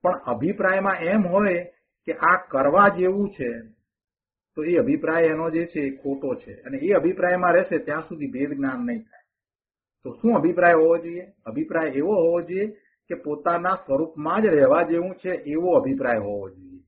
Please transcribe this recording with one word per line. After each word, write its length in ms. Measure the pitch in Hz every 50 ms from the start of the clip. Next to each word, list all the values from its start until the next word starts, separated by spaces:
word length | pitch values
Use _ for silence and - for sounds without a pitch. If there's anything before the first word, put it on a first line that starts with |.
પણ 160 | - 180 185 -
અભિપ્રાયમાં 760 | - 127 120 110 135 180 208 208 190 185 190 190 196 196 190
એમ 320 | 165 165 170 202 220 196 175
હોય 360 | 180 196 208 196 180 170 180 - _ _ _ _ _ _ _
કે 60 | -
આ 240 | - - 151 170 180
કરવા 520 | 180 - - - 135 139 143 156 196 202 196
જેવું 420 | 190 175 180 185 190 202 202 196
છે 300 | - - 135 120 117 117 113 - _ _ _ _ _ _ _ _ _ _ _ _ _ _ _ _ _
તો 100 | 151 151
એ 120 | 165 175
અભિપ્રાય 460 | 156 120 131 151 147 156 156 160 170
એનો 280 | 165 160 156 160 165 165
જે 160 | 156 165 170
છે 140 | 170 - 160
એ 160 | 143 135 135
ખોટો 380 | - - 139 139 135 139 135 123
છે 180 | - - -
અને 260 | - - - 131 139 135
એ 140 | 147 185
અભિપ્રાયમાં 600 | 208 156 143 175 185 - 180 180 180 180 180 175
રહેશે 260 | 170 180 185 - 175 151
ત્યાં 240 | - 147 147 160
સુધી 280 | 160 - 170 156 147 127
ભેદ 220 | 120 127 143 143
જ્ઞાન 340 | 139 139 139 131 131 123 120
નહીં 160 | 120 120 113
થાય. 200 | 113 _ _ _ _ _ _ _ _ _ _ _ _ _ _ _ _ _ _ _
તો 100 | _ 139 -
શું 220 | - - 226 233
અભિપ્રાય 380 | 175 147 175 170 175 175 175 170
હોવો 240 | 160 160 165 165 165
જોઈએ? 340 | 165 170 170 175 185 - _ _ _
અભિપ્રાય 420 | 113 110 139 160 - 160 165 160 151
એવો 260 | 131 139 151 190 214
હોવો 260 | 196 165 165 170 175
જોઈએ 260 | 165 160 180 190 208 220 214 _ _ _ _ _ _ _
કે 60 | 175
પોતાના 600 | 170 - 151 147 147 - 175 175 175 175 185 190
સ્વરૂપમાં 680 | 185 - - 135 139 165 160 - 147 151 160 180 208
જ 40 | 220
રહેવા 360 | 208 165 147 135 131 147 165
જેવું 320 | 175 156 165 170 175 190 180
છે 140 | - - 185
એવો 500 | 180 - - 147 147 160 175 185 165 131
અભિપ્રાય 400 | - 131 135 135 131 123 120 110
હોવો 320 | 101 101 104 101 98 95
જોઈએ. 300 | 92 92 92 92 92 92 _